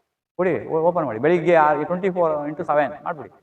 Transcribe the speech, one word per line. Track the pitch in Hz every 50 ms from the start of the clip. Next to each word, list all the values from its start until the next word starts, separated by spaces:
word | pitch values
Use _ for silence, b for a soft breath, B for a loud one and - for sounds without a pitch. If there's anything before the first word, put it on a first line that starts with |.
| _ _ _ _ _ _ _
ಕೊಡಿ, | - 180 185 151 107 98
ಓ-, | - 139 160
ಓಪನ್ | 160 175 175 180 156
ಮಾಡಿ, | 127 110 110
ಬೆಳಿಗ್ಗೆ | 127 156 180 170 156 170 170
ಆ, | 160 151 151 151 143 151
ಟ್ವೆಂಟಿ | 143 175 180 190 190
ಫೋರ್ | 175 185 170 160 156 147 147
ಇಂಟು | 147 151 - 170
ಸೆವೆನ್ | - 147 151 143 127 - - -
ಮಾಡಿಬಿಡಿ. | 160 175 147 117 92 - _